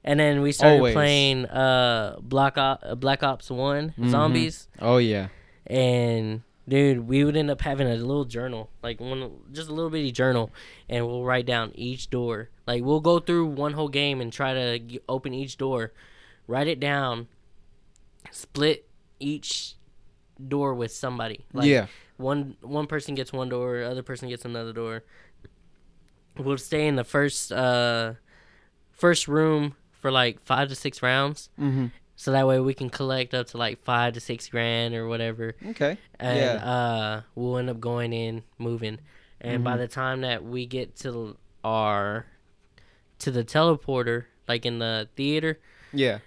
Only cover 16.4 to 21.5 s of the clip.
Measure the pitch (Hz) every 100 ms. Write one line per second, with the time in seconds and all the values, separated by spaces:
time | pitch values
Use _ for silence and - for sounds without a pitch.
16.4 | - 123 147 147 143 143 135 117 117 _
17.4 | _ - - _ _ _ - _ - -
18.4 | - - 151 151 _ - _ _ 139 151
19.4 | - - - - - - - _ _ -
20.4 | 135 143 139 123 117 - 131 123 113 110
21.4 | -